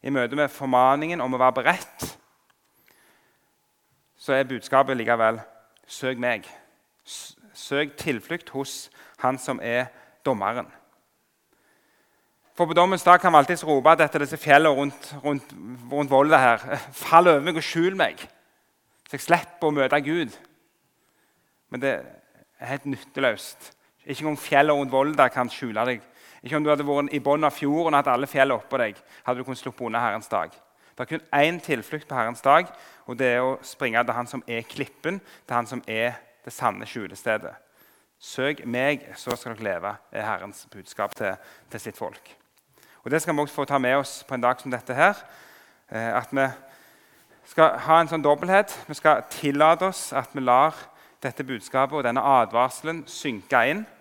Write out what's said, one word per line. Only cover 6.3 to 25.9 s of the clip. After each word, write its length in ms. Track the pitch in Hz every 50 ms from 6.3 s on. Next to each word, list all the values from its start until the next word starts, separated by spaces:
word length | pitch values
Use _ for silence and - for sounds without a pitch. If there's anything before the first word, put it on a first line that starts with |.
| 120 107 90 - - - _ _ _ _ _ _ _ _
S-, 320 | _ - - - - - - _ _ 107 _
søk 420 | - - - 139 143 151 143 143
tilflukt 540 | - - - 123 110 - - 170 170 - - -
hos 380 | 135 139 - - - - - _ - - - _ _
han 200 | - 127 131 131
som 180 | - - 131 - -
er 260 | 117 117 123 127 127 _ - - _ _ _ _
dommeren. 420 | 143 127 104 98 101 117 123 - - - - _ _ _ _ _ _ _ _ _ _ _ _ _ _ _ _ _ _ _ _ _ _ _ _ _ _ _ _ _ _ _ _ _ _ _
For 160 | - 175 156
på 60 | 165
dommens 260 | 170 175 190 190 175 -
dag 140 | 185 180 180
kan 140 | - 185 165
vi 60 | 151
alltid 240 | 139 143 180 160 -
rope 240 | 156 151 135 123 156
at 140 | 165 160 160
dette 160 | 143 - 156
er 40 | 143
disse 120 | 139 156
fjellene 380 | 151 - 156 143 143 160 156 143
rundt, 320 | 131 143 143 139 - - - 147 143 -
rundt, 300 | 147 143 139 - - - - 80 110 123 123 120 120
rundt 200 | 135 143 147 135
Volda 260 | 135 135 143 151 160
her, 260 | 139 131 123 117 110 - 135 - 131 - - -
«Fall 380 | - - - 160 165 180 180
over 100 | 160 143 139
meg 140 | 170 165
og 80 | 160 151
skjul 320 | - - 165 165 185 196
meg, 240 | 190 165 104 80 - - - _ _ _ _ _ _ _ _ _ _ _ _ _ _ _
så 100 | _ -
jeg 80 | 139 -
slipper 420 | - 170 170 - - - - 175
å 80 | 151 151
møte 240 | 143 135 131 143 147 143
Gud.» 320 | 143 160 175 160 117 - - - _ _ _ _ _ _ _ _ _ _ _ _ _ _ _ _ _ _ _ _ _ _ _ _ _
Men 100 | - 123
det 100 | 135 139 120
er 760 | 76 64 65 - - _ _ _ _ _ _ _ _ - 120 135
helt 120 | 139 - 143
nytteløst. 800 | 135 - - _ _ 135 139 123 110 101 - - - _ - - _ _ _ _ _ _ _
Ikke 200 | - 139 - 151
engang 140 | 156 147 139
fjellene 380 | - - 156 139 143 156 147
rundt 140 | 143 143 131
Volda 380 | 127 131 139 151 156 147 139 123
kan 180 | - 139 127 117
skjule 360 | - - 139 120 107 107 117
deg. 140 | 127